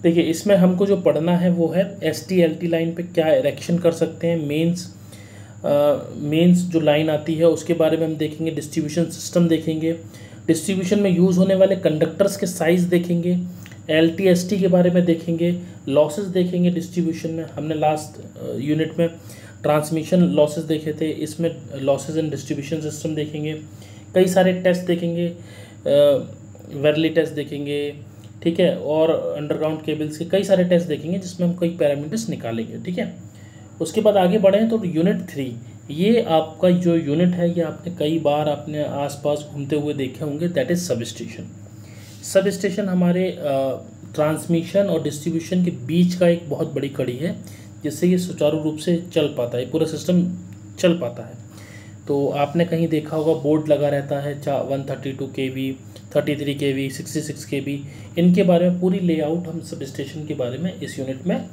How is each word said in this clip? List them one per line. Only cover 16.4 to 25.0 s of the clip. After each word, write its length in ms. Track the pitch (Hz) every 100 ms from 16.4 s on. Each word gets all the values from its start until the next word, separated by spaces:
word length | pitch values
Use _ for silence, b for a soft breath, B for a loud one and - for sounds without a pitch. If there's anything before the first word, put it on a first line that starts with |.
| 175 180 175
distribution 600 | 170 - - 160 - 165
में। 160 | 165 160
हमने 300 | - 151 156
लास्ट, 640 | 151 151 - - - -
अ, 180 | 127 117
unit 420 | 143 151 156 -
में 100 | 170 - B B B B
transmission 580 | 147 151 147 160 151 180
losses 420 | 175 147 147 170
देखे 300 | 151 156 156
थे, 160 | 147 156
इसमें 460 | - 165 - 165 127 - 139 135
losses 300 | 139 - 156
in 140 | 156
distribution 520 | 139 - 143 139 160
system 340 | 151 147 165 151
देखेंगे, 460 | 151 151 151 156 - B B B B 185
कई 120 | 185
सारे 260 | 190 185
test 340 | 180 185 175 -
देखेंगे, 400 | 175